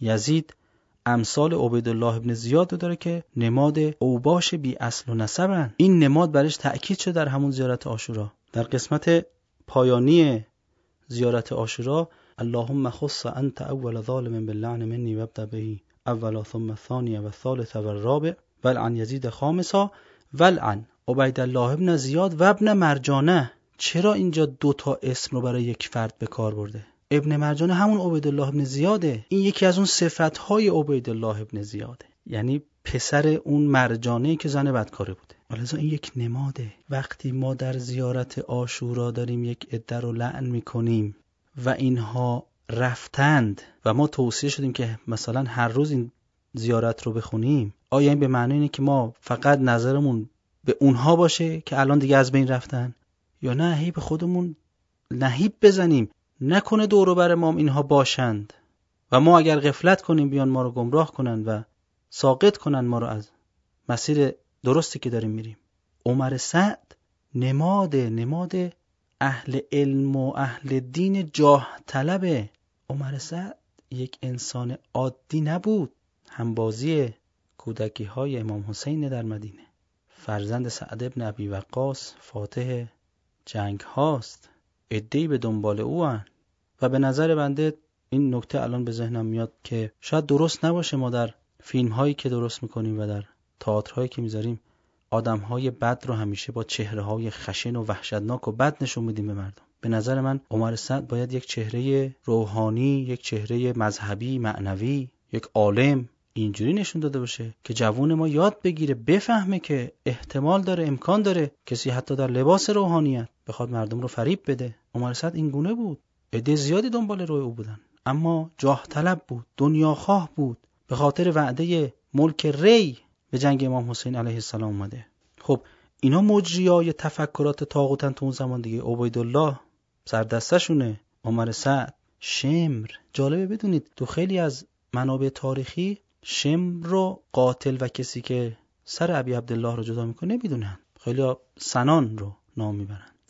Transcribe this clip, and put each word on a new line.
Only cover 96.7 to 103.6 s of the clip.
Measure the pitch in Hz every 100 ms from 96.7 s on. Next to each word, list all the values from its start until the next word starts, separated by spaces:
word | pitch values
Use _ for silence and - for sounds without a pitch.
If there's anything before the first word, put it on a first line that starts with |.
| - 107 107
های | 101 110 113
خشن | - - 95 127 120
و |
وحشتناک | 107 104 - 107 104 123 -
و |
بد | 113 139 151
نشون | 131 -
می‌دیم | 113 107 104
به |
مردم. | 101 98 - _ _
به | 117
نظر | 113 113 131
من | 131 135 -
عمر | 110 113 113
سعد | - 135 131
باید | 120 123
یک | 127 -
چهرهٔ | - 110 120 131 135 135 131
روحانی، | - 113 107 107 110 113 131 139 127
یک | 123
چهرهٔ | - 110 107 120